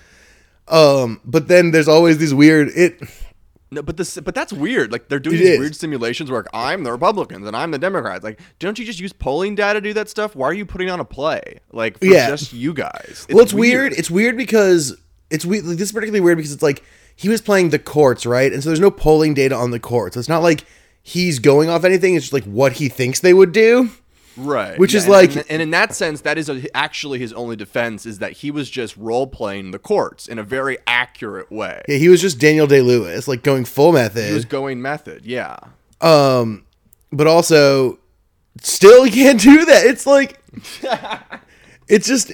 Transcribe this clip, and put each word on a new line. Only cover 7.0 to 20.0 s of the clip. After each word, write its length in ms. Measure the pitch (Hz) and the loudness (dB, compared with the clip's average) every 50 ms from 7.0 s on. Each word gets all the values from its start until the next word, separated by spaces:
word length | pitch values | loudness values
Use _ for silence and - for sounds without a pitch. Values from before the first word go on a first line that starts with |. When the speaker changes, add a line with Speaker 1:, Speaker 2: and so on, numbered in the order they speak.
| 160 196 220 196 151 - - 90 101 | -2 -2 -2 -2 -6 -8 -12 -14 -14
Speaker 2:
and 80 | 104 104 | -12 -10
I'm 160 | 117 151 170 | -8 -8 -8
the 80 | 156 135 | -6 -6
Democrats." 460 | 160 190 196 165 120 104 92 92 90 | -6 -6 -6 -6 -8 -8 -10 -12 -12
Like, 160 | 107 107 - - _ _ _ | -14 -16 -16 -20 _ _ _
don't 200 | 156 190 214 247 | -10 -10 -10 -10
you 60 | 233 | -12
just 120 | 214 226 165 | -14 -14 -12
use 140 | 185 196 - | -14 -14 -14
polling 420 | _ - - 135 156 190 208 208 | _ -8 -6 -4 -4 -4 -6 -4
data 240 | 196 208 202 208 214 | -4 -2 -2 -2 -4
to 80 | 196 214 | -6 -6
do 40 | 214 | -6
that 160 | 214 214 202 | -6 -8 -6
stuff? 260 | - 214 214 208 208 | -8 -8 -8 -8 -6
Why 120 | 135 131 139 | -6 -4 -4
are 60 | 170 | -4
you 100 | 208 208 | -6 -10
putting 240 | - - 180 185 185 | -12 -10 -8 -8 -6
on 120 | 180 175 | -6 -8
a 40 | 131 | -10
play? 540 | - - 135 143 156 143 92 - - - - _ _ | -12 -10 -8 -6 -6 -6 -6 -8 -12 -20 -20 _ _
Like, 280 | - 113 113 113 98 _ | -10 -8 -8 -8 -6 _
for 80 | - | 2
Speaker 1:
Yeah. 240 | 190 190 160 127 117 | 4 4 4 4 2
Speaker 2:
just 240 | 143 147 147 - 120 | -2 -6 -8 -12 -12
you 180 | 117 123 156 175 | -8 -8 -6 -6
guys? 540 | 135 95 - - 50 - - - - - - | -6 -8 -10 -12 -14 -18 -20 -20 -20 -8 2
Speaker 1:
Well, 120 | 160 208 240 | 4 4 4
it's 100 | 202 202 | 4 2
Speaker 2:
weird. 380 | 202 233 240 247 254 277 262 | 0 2 2 2 0 0 -2
Speaker 1:
weird. 20 | - 165 | -4 -6
It's 120 | 156 - | -6 -4
weird 260 | 165 190 220 240 247 233 | -2 -2 0 0 -2 -4
because 580 | 254 185 220 220 202 190 180 170 147 131 98 - _ _ _ _ _ _ | -4 -2 0 0 2 2 2 2 0 -4 -8 -14 _ _ _ _ _ _
it's 140 | 160 151 160 | -8 -8 -4
we-, 160 | 170 202 208 | -4 -4 -4
like, 160 | 160 170 175 | -4 -6 -8
this 120 | 165 208 196 | -6 -8 -8
is 40 | 208 | -8
particularly 300 | 226 214 220 208 208 180 | -8 -8 -4 -2 0 2
weird 160 | 175 170 165 | 2 2 0
because 140 | 151 147 143 | -2 -8 -6
it's 100 | 131 156 | -4 -2
like 200 | 147 139 - - _ _ _ _ _ _ | -2 -2 -4 -10 _ _ _ _ _ _
he 140 | _ - 196 | _ -4 -4
was 140 | 226 214 - | -2 -2 -2
playing 260 | - 202 190 180 165 | 0 0 2 2 0
the 100 | 147 139 | -2 -4
courts, 460 | - - - 147 151 131 120 - - | -6 -4 0 2 2 2 0 -2 -4
right? 260 | 117 120 123 135 139 | -4 -2 0 0 0
And 120 | - 135 131 | -2 -4 -4
so 80 | 165 | -4
there's 100 | 160 156 | -2 0
no 100 | 190 202 | 2 0
polling 440 | 190 - - 151 156 156 160 156 147 | 0 0 2 2 2 2 2 0 0
data 200 | 135 135 135 135 | 0 -2 -2 -2
on 160 | 113 123 123 | -2 -4 -6
the 100 | 120 113 | -6 -8
courts. 360 | - - 120 120 | -8 -6 -4 -4